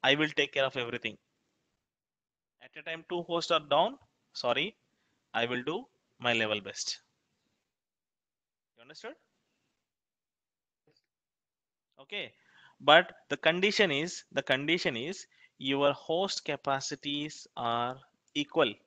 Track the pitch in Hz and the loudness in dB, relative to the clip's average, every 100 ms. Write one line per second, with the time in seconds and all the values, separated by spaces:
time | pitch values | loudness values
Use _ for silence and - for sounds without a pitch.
0 | 131 143 156 - 143 - 135 131 120 120 | 4 4 2 0 -2 0 0 -2 -6 -6
1 | 113 101 _ _ _ _ _ _ _ _ | -8 -12 _ _ _ _ _ _ _ _
2 | _ _ _ _ _ _ 127 160 156 160 | _ _ _ _ _ _ -20 -18 -12 -12
3 | 160 175 170 170 165 165 151 143 190 277 | -6 -8 -2 -2 2 0 4 2 2 0
4 | _ _ _ - 123 120 170 - _ _ | _ _ _ -6 0 0 -2 -6 _ _
5 | _ _ _ 110 117 123 127 180 262 _ | _ _ _ -2 -2 -2 -4 -6 -8 _
6 | _ _ 123 113 110 104 98 - - - | _ _ -2 0 0 -2 -6 -10 -8 -10
7 | _ _ _ _ _ _ _ _ _ _ | _ _ _ _ _ _ _ _ _ _
8 | _ _ _ _ _ _ _ _ 120 147 | _ _ _ _ _ _ _ _ -20 -18
9 | 220 311 _ _ _ _ _ _ _ _ | -18 -18 _ _ _ _ _ _ _ _
10 | _ _ _ _ _ _ _ _ _ _ | _ _ _ _ _ _ _ _ _ _
11 | _ _ _ _ _ _ _ _ _ _ | _ _ _ _ _ _ _ _ _ _
12 | 135 208 135 _ _ _ - _ 135 156 | -10 -8 -8 _ _ _ -20 _ 8 8
13 | 180 - _ 143 165 170 196 - 202 139 | 8 -6 _ 0 2 2 0 2 2 2
14 | 165 - - 147 135 131 147 175 175 120 | -2 -8 -8 -8 0 0 0 0 -2 -4
15 | 139 - - _ - _ 135 139 143 139 | -8 -10 -16 _ -20 _ -2 2 2 0
16 | - 165 190 - - 143 - 139 - 147 | -4 -2 -2 -4 -6 -6 -2 -4 -4 -10
17 | 143 143 151 - - - 120 117 123 131 | -8 -6 -8 -12 -18 -6 -2 -2 -2 -6
18 | _ _ _ - 143 - 139 - | _ _ _ -6 -4 0 0 -2